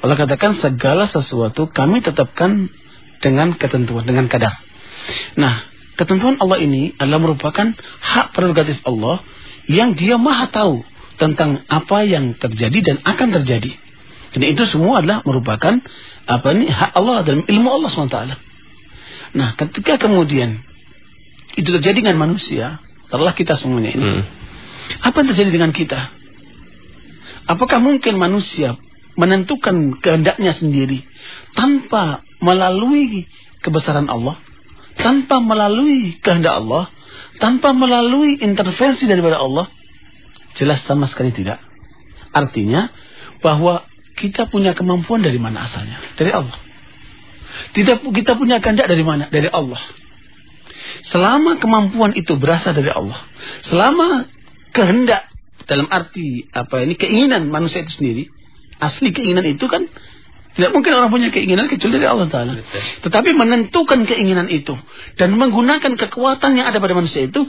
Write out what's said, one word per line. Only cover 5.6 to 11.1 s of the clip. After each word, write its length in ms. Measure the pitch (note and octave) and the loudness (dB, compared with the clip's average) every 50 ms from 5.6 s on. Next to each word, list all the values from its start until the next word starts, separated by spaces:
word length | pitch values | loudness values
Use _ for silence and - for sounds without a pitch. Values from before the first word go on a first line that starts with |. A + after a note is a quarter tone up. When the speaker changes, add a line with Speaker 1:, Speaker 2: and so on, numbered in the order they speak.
| - - - - - - - | -6 -14 -20 -20 -20 -14 -6
Speaker 1:
ketentuan 480 | - E3+ E3 F#3+ F#3+ G3+ B3 C4+ C#4 G3+ | -6 -2 0 0 2 2 2 0 2 2
Allah 160 | F#3 F#3+ F#3 | 0 2 2
ini 320 | E3+ C#3+ C#3 C3 C#3 E3+ - - | 2 0 0 0 -2 -4 -4 -4
adalah 240 | C#3+ C3+ D3 D#3 D#3+ | -2 0 0 2 2
merupakan 480 | D#3+ D#3 C3+ - D3+ - - G#3 A3+ A3 - - - - - - | 0 0 -2 -4 -4 -2 0 -2 -2 -2 -6 -10 -20 -20 -10 -6
hak 320 | - - A#3+ - - - | -2 0 0 0 0 -2
prerogatif 480 | - F3+ F3+ E3 D3 D#3 D3+ D3 C3 - | -2 0 2 2 2 0 0 -2 -4 -4
Allah 400 | C#3 B2+ A2 G#2+ A#2+ D#3+ F#3 - - - - - - - - - - | -4 -4 -2 -2 -2 -2 -4 -6 -12 -20 -20 -20 -20 -20 -20 -4 0
yang 240 | C#3+ F3+ A3+ B3 G3+ | 2 2 2 2 0
Dia 240 | C#3+ E3+ G3 A#3+ A#3+ | 0 2 2 2 2
Maha 320 | A#3 D4 D4 A#3+ C4 B3+ | 2 2 2 0 -2 -2
tahu 320 | - A3 G#3+ F#3+ D3 A#2 A2+ - - - - - | -2 0 0 2 0 0 -4 -10 -20 -20 -20 -20